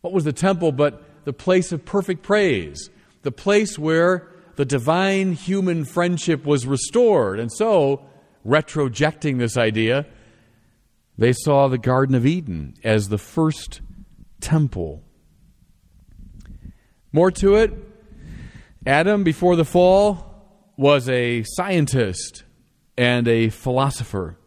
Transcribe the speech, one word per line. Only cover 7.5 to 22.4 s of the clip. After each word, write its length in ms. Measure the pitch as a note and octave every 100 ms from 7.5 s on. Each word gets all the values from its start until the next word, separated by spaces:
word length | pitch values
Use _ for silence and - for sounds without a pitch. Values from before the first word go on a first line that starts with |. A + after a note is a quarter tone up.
so, 520 | - A3 G3 C#3 C#3 - _ _ _
retrojecting 920 | G#2+ D3 D#3 D#3 C3+ G2+ D3+ - D#3 B2+
this 180 | A#2+ B2
idea, 500 | A2+ A2 A2 C3 D3 - - _ _ _ _ _ _ _ _ -
they 160 | A2+
saw 360 | B2 - C#3 C#3
the 100 | B2+
Garden 380 | A#2 B2+ C3+ C3
of 100 | B2
Eden 480 | F3 D3 E2 C#2 -
as 260 | A2+ G#2+ G2
the 100 | G#2
first 600 | - - D#3 D3+ - - - - - - - -
temple. 640 | - D#3+ C#3+ G2+ D#2+ D2 - _ _ _ _ _ _ _ _ _ - - - - - - - - _ _ _
More 180 | D3+ F#3
to 240 | F3+ G3
it, 180 | G#3 A3 - - - - - - - - - - _
Adam, 380 | B2 C#3 F3 G#3
before 340 | F3+ D3+ F3+ F3
the 80 |
fall, 680 | D#3 F3 F3+ F#3+ G#3 F#3+ - - - _ _ -
was 320 | C3+ C#3+ B2
a 360 | B2+ A#2+ A#2+
scientist 1000 | G#2+ - F#3 F3+ D3 C3 G#2+ F2 - -